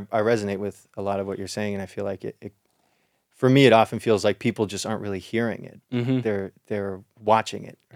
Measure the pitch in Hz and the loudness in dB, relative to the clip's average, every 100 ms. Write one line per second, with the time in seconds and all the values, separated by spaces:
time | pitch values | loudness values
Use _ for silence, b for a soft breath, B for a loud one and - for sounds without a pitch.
0 | 98 113 107 117 101 98 101 - _ - | 0 0 2 2 0 -4 -6 -10 _ -8
1 | 98 98 98 95 95 - 104 98 95 - | -4 -4 -4 -6 -8 -6 -4 -6 -8 -8
2 | 101 95 110 - 104 _ _ _ _ _ | -8 -6 -10 -12 -18 _ _ _ _ _
3 | _ _ _ - 131 135 131 110 107 113 | _ _ _ 0 4 6 8 8 4 0
4 | 117 104 104 98 - - 104 95 - 110 | 2 2 2 0 -2 0 -2 -4 -4 -4
5 | 101 95 - 113 117 - - - - 123 | -4 -8 -4 -4 -2 -4 -12 -18 -8 -4
6 | 120 131 117 101 95 _ - 107 98 95 | 0 0 0 -2 -4 _ -8 -6 -6 -8
7 | - _ 107 110 107 101 - - _ | -14 _ 4 4 2 -8 -12 -18 _